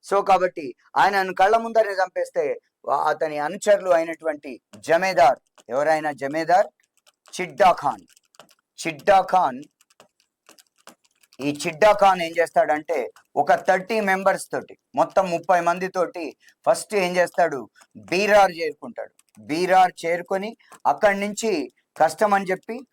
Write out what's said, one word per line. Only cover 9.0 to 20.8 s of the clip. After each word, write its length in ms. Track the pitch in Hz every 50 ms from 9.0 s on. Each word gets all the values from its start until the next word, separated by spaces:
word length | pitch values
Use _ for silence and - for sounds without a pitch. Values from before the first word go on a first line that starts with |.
| 135 - 196 190
ఖాన్, 420 | 185 185 - 185 175 143 127 127 147 _ _ _ _ _ _ _ - _ _ _ _ _ _ _ _ _ _ _ _ _ _ _ _ - _ _ _ _ _ _ _ _ _ _
ఈ 180 | 127 147 147 147 -
చిడ్డా 260 | 175 160 151 214 214
ఖాన్ 300 | 208 208 202 196 185 180
ఏం 100 | 170 165 165 170
చేస్తాడంటే 720 | 165 160 _ 175 165 151 151 151 156 - 170 143 117 110 _ - _ _ _
ఒక 180 | - 143 143 185
థర్టీ 460 | 170 - - 185 190 185 - 226 220
మెంబర్స్ 500 | 208 196 190 190 196 190 185 165 - _
తోటి, 260 | - 135 110 - - _ _ _ _
మొత్తం 360 | 131 160 - - 202 190 180
ముప్పై 300 | 165 170 170 - 185 175
మంది 280 | 170 170 170 185 185 185
తోటి 480 | - 190 175 - - 180 160 135 - _ _ _ _ _ _
ఫస్ట్ 280 | - 165 - - _ 214
ఏం 220 | 202 185 175 180
చేస్తాడు, 540 | 180 175 165 _ - 175 165 143 131 110 101 _ _ - _ _
బీరార్ 560 | 110 107 95 160 180 208 202 208 208 196 185
చేరుకుంటాడు. 920 | 175 160 165 156 143 _ - 123 113 - 113 - _ _ _ _ _ -
బీరార్ 500 | 107 104 143 165 180 170 185 185 185 175 170 - -
చేరుకొని 500 | 165 170 175 175 _ 196 190 196 214 233 _ _ _ - -